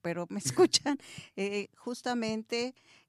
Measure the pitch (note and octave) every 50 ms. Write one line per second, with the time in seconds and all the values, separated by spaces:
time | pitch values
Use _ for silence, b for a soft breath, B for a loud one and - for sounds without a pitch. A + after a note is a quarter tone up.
0 | - E3+ E3 F3 F3 - G3 G3+ - C3+ B2 D#4 F4+ - - - - D4 C#4+ C4+
1 | B B B B B B B F#3+ G3 G3+ G3+ G#3 G3 - _ - - A#3+ B3 -
2 | - B3 B3 A#3+ A3 A3 A3 A3 A3 - A#3+ A#3 A#3+ B3+ C4 b b b b b
3 | b